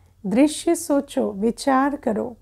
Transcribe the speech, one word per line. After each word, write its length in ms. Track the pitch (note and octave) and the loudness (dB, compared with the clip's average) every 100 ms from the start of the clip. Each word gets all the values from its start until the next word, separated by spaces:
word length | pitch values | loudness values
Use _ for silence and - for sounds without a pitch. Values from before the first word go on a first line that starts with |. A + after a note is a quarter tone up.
| _ _ | _ _
दृश्य 500 | G3 G#3 D4 D4+ - | -2 2 2 2 0
सोचो, 560 | E4+ - C#4+ C#4 - G#3+ | -2 0 -2 0 -2 -2
विचार 640 | G3+ A3 A3+ - C4 C#4 C#4 | 0 -2 -2 0 2 2 -2
करो 400 | - G#3+ - A#3 | -4 -4 -6 -10